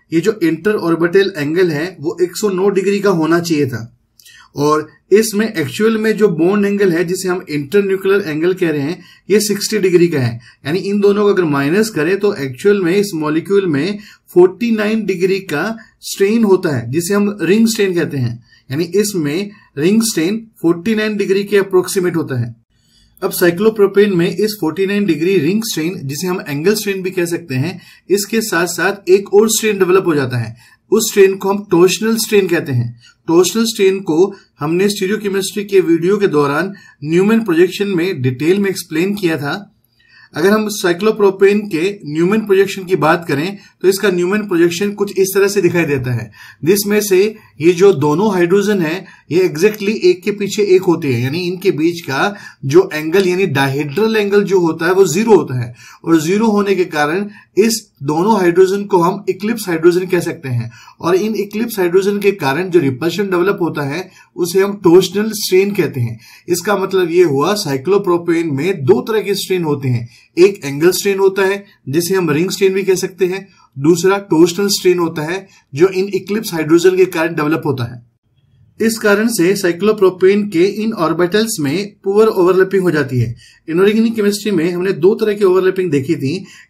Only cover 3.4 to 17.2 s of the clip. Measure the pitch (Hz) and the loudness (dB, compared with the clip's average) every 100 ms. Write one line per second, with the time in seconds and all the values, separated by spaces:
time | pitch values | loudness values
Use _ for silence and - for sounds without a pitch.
3.4 | 170 151 135 120 117 _ _ _ - - | 0 -2 -2 -4 -12 _ _ _ -20 -20
4.4 | - - 147 151 156 _ - 202 220 202 | -16 -2 0 0 -2 _ 2 2 2 -2
5.4 | 220 170 135 - 214 220 220 185 208 156 | -2 -2 -6 -2 0 0 0 2 2 2
6.4 | 170 208 202 202 202 165 170 180 185 180 | 0 2 0 0 0 0 -2 -4 -4 -6
7.4 | 180 147 139 202 196 190 190 196 196 151 | -6 -8 -2 0 0 0 0 0 0 -2
8.4 | 170 180 170 151 139 180 - _ - 208 | -2 0 -2 -2 -4 -8 -12 _ 0 0
9.4 | 208 202 - 214 190 170 170 151 120 117 | 0 -4 -4 -2 2 4 2 2 -2 -4
10.4 | - _ 135 180 196 202 202 202 202 185 | -16 _ -6 -4 -2 0 2 4 2 2
11.4 | 170 139 139 185 220 - 151 196 202 160 | 0 0 0 0 0 -2 -2 0 0 -2
12.4 | 139 123 196 208 175 196 202 160 151 156 | -6 -2 2 2 2 0 0 -2 -2 -2
13.4 | 170 196 190 139 170 202 - - _ 175 | 0 0 0 -2 -2 -6 -12 -20 _ 4
14.4 | 185 - 233 220 208 220 190 180 185 196 | 4 4 -2 0 0 -2 -2 -2 0 -2
15.4 | 190 147 190 226 - _ - - 196 233 | -4 -4 -4 -6 -14 _ -10 -2 0 2
16.4 | 214 185 175 131 120 147 170 202 | 2 2 2 -4 -4 -4 -2 0